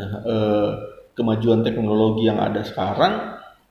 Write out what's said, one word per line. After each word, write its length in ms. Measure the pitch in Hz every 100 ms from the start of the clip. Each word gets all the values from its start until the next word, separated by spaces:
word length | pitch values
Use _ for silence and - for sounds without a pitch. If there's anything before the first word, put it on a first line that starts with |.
| 98 104
eh, 460 | 117 110 107 104 104 107 - - -
kemajuan 540 | - 117 110 117 110 113
teknologi 640 | 117 107 107 110 110 113
yang 80 | 107
ada 240 | - 104
sekarang 800 | 113 - 98 104 180 214 - - - - _